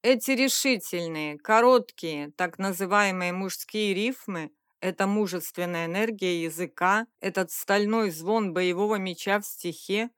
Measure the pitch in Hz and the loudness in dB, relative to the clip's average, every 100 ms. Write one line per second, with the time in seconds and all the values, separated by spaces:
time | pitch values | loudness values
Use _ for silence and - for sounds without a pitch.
0 | 226 254 269 254 262 - 269 226 - 175 | 4 4 4 2 2 2 2 0 -2 -4
1 | 165 160 151 147 - 220 247 247 247 - | -4 -4 -6 -6 2 6 8 6 2 -8
2 | 165 151 147 - 180 - 196 180 190 208 | -6 -6 -8 -4 -4 -2 -4 -2 2 4
3 | 202 185 180 180 190 - - 214 208 190 | 4 0 -2 -2 -6 -8 -6 -2 0 0
4 | 226 254 - 180 151 _ _ _ 185 180 | -2 -4 -8 -8 -8 _ _ _ -6 -2
5 | 196 208 202 175 - - 175 175 165 185 | 0 2 0 -4 -8 -6 -4 -2 -2 -2
6 | 226 208 185 170 165 156 175 - 180 208 | -2 -2 -2 0 -4 -6 -8 0 2 2
7 | 233 _ 196 190 180 - - 202 208 226 | -2 _ -4 -2 -4 -6 0 2 2 2
8 | 208 156 165 220 202 170 180 175 208 214 | 0 -2 0 0 0 0 0 0 0 0
9 | 190 170 202 202 202 - 180 160 - 202 | -2 -6 0 0 -2 -8 -8 -8 -4 -2
10 | 240 | -4